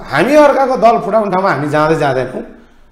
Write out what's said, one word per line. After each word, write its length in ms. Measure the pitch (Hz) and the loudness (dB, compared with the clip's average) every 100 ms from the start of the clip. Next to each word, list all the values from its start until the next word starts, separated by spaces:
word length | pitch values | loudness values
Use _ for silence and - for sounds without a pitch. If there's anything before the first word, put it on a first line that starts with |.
| - | -6
हामी 240 | 139 220 302 | -2 2 4
अर्काको 420 | 294 269 262 254 | 4 2 0 2
दल 220 | 226 226 | 2 2
फुटाउने 320 | - 220 202 | 0 -2 -2
ठाउँमा 200 | - 190 | -2 -2
हामी 180 | 139 147 | -2 -2
जाँदै 260 | 151 156 156 | 0 0 0
जाँदैनौँ, 600 | 143 131 127 214 - - _ _ _ | 0 -2 -4 -8 -14 -18 _ _ _